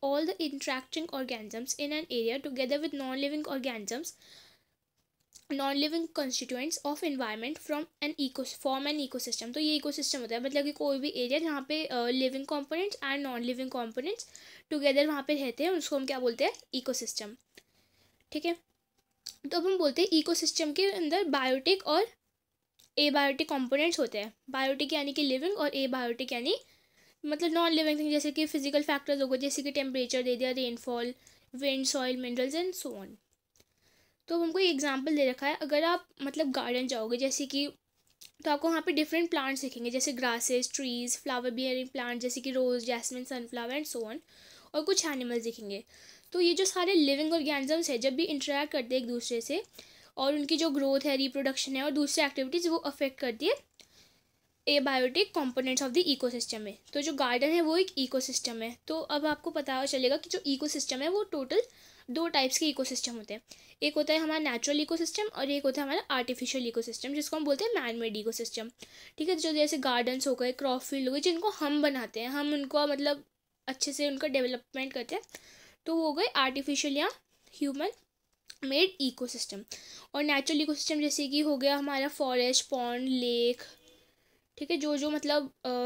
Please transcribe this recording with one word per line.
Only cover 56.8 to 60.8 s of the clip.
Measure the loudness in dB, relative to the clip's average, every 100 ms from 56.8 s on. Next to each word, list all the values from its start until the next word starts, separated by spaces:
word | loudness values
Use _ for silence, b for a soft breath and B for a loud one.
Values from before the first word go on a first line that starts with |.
| -6
तो | -2
जो | -2
गार्डन | 0 2 4 4
है | 4
वो | 4 4
एक | 2 0
इकोसिस्टम | -2 -2 -2 -2 -4 -4
है। | -8 -8 -6
तो | -6
अब | -2 0 2
आपको | 0 -2
पता | -4 -2 -2 0
चलेगा | 2 2 2
कि | 0
जो | -4 -2
इकोसिस्टम | -2 -2 -2